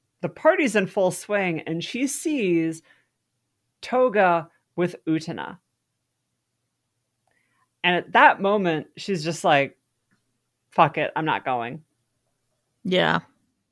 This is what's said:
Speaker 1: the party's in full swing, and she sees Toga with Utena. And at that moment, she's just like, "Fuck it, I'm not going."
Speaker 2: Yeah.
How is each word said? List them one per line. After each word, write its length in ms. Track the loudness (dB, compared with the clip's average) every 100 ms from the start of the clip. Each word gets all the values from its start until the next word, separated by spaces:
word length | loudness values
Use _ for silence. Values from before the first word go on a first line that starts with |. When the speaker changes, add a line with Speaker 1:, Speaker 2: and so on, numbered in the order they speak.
| _ _
Speaker 1:
the 80 | -10
party's 480 | 0 2 2 2 0
in 120 | -2
full 240 | 0 -2
swing, 500 | -2 -4 -2 -2 -4
and 200 | -6 -8
she 240 | -6 -6 -4
sees 760 | -4 -4 -2 0 0 0 -6 -14 _ _ _ _ _ _ _ _ _
Toga 720 | -4 0 2 4 4 2 -2 _ _ -4
with 220 | -4 -4 -4
Utena. 540 | -4 -4 -10 -10 -14 _ _ _ _ _ _ _ _ _ _ _ _ _ _ _ _ _ _ _ _ _ _
And 140 | -2 0
at 160 | 0
that 300 | 6 6 6
moment, 460 | 0 0 0 -2 -6 -12
she's 260 | -6 -6
just 220 | -4 -2 2
like, 320 | 2 2 -6 _ _ _ _ _ _ _ _ _
"Fuck 260 | 2 2 2
it, 160 | -6 -4
I'm 100 | -2
not 200 | -2 -2
going." 380 | -4 -6 -12 -18 _ _ _ _ _ _ _ _ _
Speaker 2:
Yeah. 360 | -2 0 2 0 -4 _ _ _ _